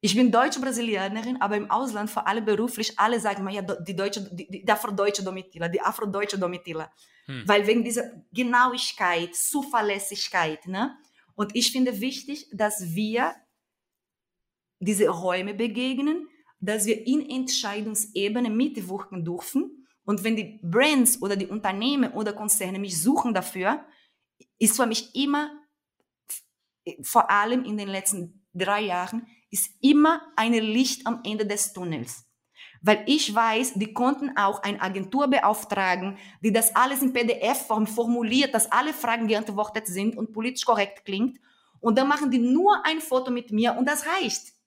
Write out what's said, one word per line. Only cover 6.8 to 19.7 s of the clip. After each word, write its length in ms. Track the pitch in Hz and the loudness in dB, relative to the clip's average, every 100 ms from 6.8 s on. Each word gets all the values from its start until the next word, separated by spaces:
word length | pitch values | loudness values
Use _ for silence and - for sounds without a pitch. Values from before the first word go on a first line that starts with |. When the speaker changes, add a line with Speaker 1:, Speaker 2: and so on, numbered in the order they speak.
| 156 _ _ _ - | -10 _ _ _ -12
Speaker 2:
Hm. 180 | 131 117 | -8 4
Speaker 1:
Weil 200 | 208 202 | 4 6
wegen 180 | 233 | 2
dieser 260 | 226 233 233 - _ | 2 -2 -6 -12 _
Genauigkeit, 1000 | - 247 247 254 247 - - 185 170 175 - | -4 2 4 4 2 -6 -2 0 0 -2 -4
Zuverlässigkeit, 1300 | - 294 262 240 208 202 196 202 - 185 160 156 175 | -2 -2 -2 0 0 -2 -4 -8 -4 0 0 -4 -8
ne? 320 | 190 269 - _ _ _ - | -4 -4 -6 _ _ _ -6
Und 180 | 202 | -4
ich 160 | 226 240 | 0 0
finde 300 | 262 254 208 | 2 0 0
wichtig, 480 | 247 262 - 294 - | -6 -6 -12 -14 -12
dass 400 | 202 214 208 180 | -2 -2 -2 -4
wir 400 | 165 214 233 294 - _ _ _ _ _ _ _ _ _ _ _ _ _ _ | -2 -2 0 -2 -4 _ _ _ _ _ _ _ _ _ _ _ _ _ _
diese 280 | 180 196 170 | -2 2 2
Räume 460 | 170 185 180 196 | 2 -2 -2 -2
begegnen, 720 | 202 233 208 254 262 285 330 339 _ _ _ | -4 -4 -2 -2 0 -2 -2 -6 _ _ _
dass 260 | 185 214 202 | -4 -2 0
wir 200 | 220 233 | 0 0
in 240 | 294 294 | 0 0
Entscheidungsebene 1200 | 262 262 - 214 208 214 214 - 220 202 220 240 | -6 -4 -4 -4 -6 -4 -4 -4 -2 -2 0 0
mitwirken 720 | 214 294 226 180 196 - 185 | 0 0 -2 -8 -10 -10 -8
dürfen. 640 | 165 175 - 269 370 | -6 -6 -4 -4 -4